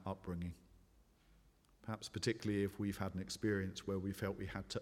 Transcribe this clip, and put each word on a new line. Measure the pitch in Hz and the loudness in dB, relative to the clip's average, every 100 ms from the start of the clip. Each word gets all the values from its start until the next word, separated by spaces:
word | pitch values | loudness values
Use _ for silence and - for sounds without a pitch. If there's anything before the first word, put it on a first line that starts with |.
| 95 | -4
upbringing, | 95 95 87 87 90 - - - - - _ - - - _ - - | -4 -2 -2 -2 -4 -12 -20 -20 -20 -20 _ -20 -20 -20 _ -20 -12
perhaps | - 107 - | -8 -6 -6
particularly | - 120 - 107 101 | 0 2 2 4 4
if | 98 - | 4 2
we've | 101 95 | 0 2
had | 95 | 0
an | 92 | -2
experience | 95 - 110 101 95 - - | -4 0 2 4 2 -2 -2
where | 95 | 0
we | 95 | 0
felt | 95 98 98 | 0 0 0
we | 95 | -4
had | 98 - | -4 -4
to | 117 | -6